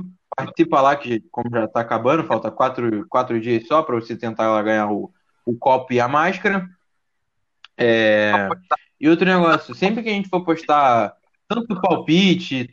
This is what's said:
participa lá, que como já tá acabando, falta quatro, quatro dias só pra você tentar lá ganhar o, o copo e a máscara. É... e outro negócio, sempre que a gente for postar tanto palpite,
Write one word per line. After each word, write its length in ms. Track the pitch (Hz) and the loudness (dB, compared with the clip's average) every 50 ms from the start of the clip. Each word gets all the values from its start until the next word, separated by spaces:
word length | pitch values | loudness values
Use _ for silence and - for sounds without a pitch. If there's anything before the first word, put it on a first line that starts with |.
| - - - _ _ _ - | -4 -8 -16 _ _ _ -10
participa 460 | - 156 - - - 165 160 160 143 | -10 -10 -4 -2 0 0 2 2 2
lá, 120 | 135 139 147 | 4 2 2
que 280 | 143 - 123 117 107 - _ | 0 -2 -6 -6 -6 -6 _
como 180 | - 120 120 120 | -10 -8 -8 -4
já 160 | 120 120 110 | -4 -4 -4
tá 120 | 110 - 120 | -2 -4 -4
acabando, 460 | 117 - 120 110 117 131 151 160 156 | -4 -2 -4 -2 0 0 0 0 0
falta 260 | 160 - - - 110 | -2 -2 -2 -2 -4
quatro, 560 | - - 131 127 127 - 120 117 107 104 - | -2 -2 -2 -2 -2 -2 -4 -2 -2 -4 -6
quatro 320 | - - 127 127 123 120 113 | -2 -2 -2 -2 0 -4 -4
dias 260 | 110 123 120 113 113 | -2 -2 -2 -2 -2
só 160 | - 151 160 | 0 0 0
pra 140 | 160 - 123 | 0 0 -4
você 220 | 117 113 - 117 | -4 -4 -8 -10
tentar 340 | - - 113 110 - 113 110 | -8 -8 -8 -4 -2 0 0
lá 100 | 110 107 | 0 0
ganhar 300 | 104 110 110 107 104 104 | 2 0 0 0 0 -2
o, 180 | 104 98 98 95 _ _ _ _ _ _ _ | -4 -6 -6 -10 _ _ _ _ _ _ _
o 120 | 123 117 | -6 -6
copo 360 | 120 - 131 131 127 127 - 123 | -2 0 0 0 0 0 -2 0
e 80 | 120 | 0
a 60 | 120 | 0
máscara. 600 | 123 143 151 160 185 190 185 - 208 196 190 180 - - _ _ _ _ _ _ _ _ _ _ _ _ _ _ _ _ _ - _ _ | 2 2 2 2 0 -2 -2 -2 -2 -2 -2 -4 -8 -14 _ _ _ _ _ _ _ _ _ _ _ _ _ _ _ _ _ -20 _ _
É... 720 | - 120 117 113 113 110 107 107 107 107 104 104 104 98 92 90 92 - - 151 - _ _ _ _ | 0 2 2 4 4 4 4 4 4 4 2 2 0 0 -2 -4 -8 -6 -6 -6 -6 _ _ _ _
e 80 | 135 | 2
outro 180 | 156 170 160 190 | 2 4 4 4
negócio, 480 | 185 185 180 175 160 160 - - - 120 | 2 4 4 4 4 2 2 0 -6 -6
sempre 300 | - 185 196 226 240 220 | -2 -2 0 0 -2 -4
que 60 | 226 | -4
a 20 | |
gente 160 | 208 202 185 | -4 -4 -4
for 160 | - - 175 180 | -4 -4 -2 -2
postar 680 | 165 160 160 - - 151 147 143 131 120 113 107 101 - _ _ _ _ _ _ | -2 -2 -2 0 2 2 4 4 4 4 4 2 -2 -6 _ _ _ _ _ _
tanto 320 | - 208 240 233 233 202 180 | -6 -6 -4 -4 -4 -4 -2
palpite, 880 | - 185 165 139 - - 156 180 196 185 160 - - - 135 131 123 127 | 0 0 0 0 0 2 2 4 4 4 2 0 -2 -6 -6 -6 -8 -4